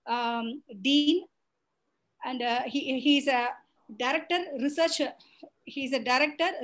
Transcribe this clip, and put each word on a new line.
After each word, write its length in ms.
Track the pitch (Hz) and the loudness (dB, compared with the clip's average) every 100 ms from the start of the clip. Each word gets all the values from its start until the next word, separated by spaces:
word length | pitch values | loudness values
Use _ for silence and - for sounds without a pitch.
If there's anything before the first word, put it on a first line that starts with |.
| - | -6
um, 560 | 240 233 233 226 285 - 202 | -2 -2 -2 -4 -8 -12 -4
dean, 460 | 269 285 294 349 - _ _ _ _ _ _ _ _ _ | 2 4 4 2 -2 _ _ _ _ _ _ _ _ _
and, 160 | 262 254 | -8 -4
uh, 220 | 240 240 247 | 0 0 -2
he, 320 | 277 269 262 | -4 -2 0
he 180 | 277 285 | 4 4
is 100 | 277 | 4
a 200 | 247 247 - _ _ - 214 | 2 0 -4 _ _ -20 -4
director 400 | 240 311 302 349 - 277 | -2 -2 0 -2 -2 -4
research. 420 | 277 294 330 330 269 - _ _ - _ | -2 2 0 2 -2 -4 _ _ -20 _
He 200 | - 277 | -12 -8
is 80 | 262 | -4
a 100 | 269 | -2
director 480 | 226 254 302 294 339 339 | 2 2 2 2 0 0